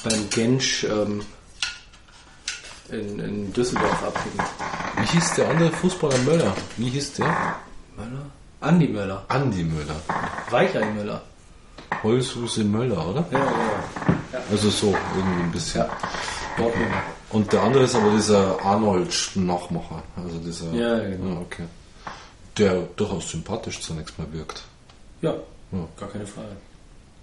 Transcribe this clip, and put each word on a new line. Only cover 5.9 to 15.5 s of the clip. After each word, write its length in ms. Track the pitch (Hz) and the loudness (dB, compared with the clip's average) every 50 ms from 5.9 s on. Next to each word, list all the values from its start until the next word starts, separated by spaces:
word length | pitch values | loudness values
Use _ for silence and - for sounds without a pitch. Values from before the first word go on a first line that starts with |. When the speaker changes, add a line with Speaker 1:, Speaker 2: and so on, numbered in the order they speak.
| 180 - 160 143 131 123 | 2 2 2 2 2 4
Speaker 2:
Möller? 360 | 123 143 165 165 135 101 - - - - - | 4 4 4 4 4 2 0 -2 -6 -8 -4
Wie 120 | 104 120 127 | -4 -2 -2
hieß 260 | 123 143 131 - - | -2 -2 -4 -4 -4
der? 120 | - 170 160 165 - - - - - - - - - - - - | -2 0 0 0 0 -2 -2 -4 -6 -10 -14 -18 -18 -18 -16 -14
Speaker 1:
Möller? 300 | - 107 117 131 139 143 143 - - - - - - | -14 -12 -10 -10 -10 -12 -12 -16 -20 -20 -20 -12 -2
Andi 280 | 120 147 175 175 143 110 | 2 6 6 6 6 6
Möller. 360 | 107 104 98 95 95 95 - - | 2 0 -2 -2 -4 -4 -4 0
Speaker 2:
Andi 360 | 123 135 143 120 98 90 82 | 0 2 2 2 2 0 0
Möller. 320 | 80 78 78 73 76 78 78 - - - - - - - - - - | 0 0 -2 -4 -4 -6 -6 -4 -4 -4 -4 -4 -4 -6 -8 -2 2
Speaker 1:
Weichei 340 | 120 123 123 - - 120 110 107 | 4 4 4 4 2 0 0 0
Möller. 300 | 107 104 104 104 113 113 - - - - - - - - - - - - - - - - | -2 -2 -4 -4 -6 -8 -10 -14 -20 -20 -20 -20 -20 -20 -20 -20 -20 -20 -10 -8 -6 -2
Speaker 2:
Heulsuse 640 | - 110 120 131 127 - - 120 120 113 - 113 107 | 2 4 4 4 2 0 -4 -4 -4 -2 0 2 2
Möller, 420 | 101 104 110 131 127 101 85 78 87 | 2 2 2 2 2 0 0 0 0
oder? 160 | 101 147 170 - | -2 -2 -2 0
Speaker 1:
Ja, 80 | 127 - | 0 0
genau. 120 | 269 254 - 226 226 107 - - - - - - - - - - - - | 2 2 0 0 0 0 -2 -4 -4 -8 -8 -2 2 2 2 2 -2 -6
Ja. 80 | - 127 - - | -8 -6 -2 0
Speaker 2:
Also 200 | 104 98 101 104 | 2 4 4 4
so, 240 | 98 - 110 101 90 - - - - | 4 4 4 4 4 2 0 -2 -2
irgendwie 260 | 92 95 95 90 87 | 0 0 2 2 2
ein 100 | 87 85 | 0 0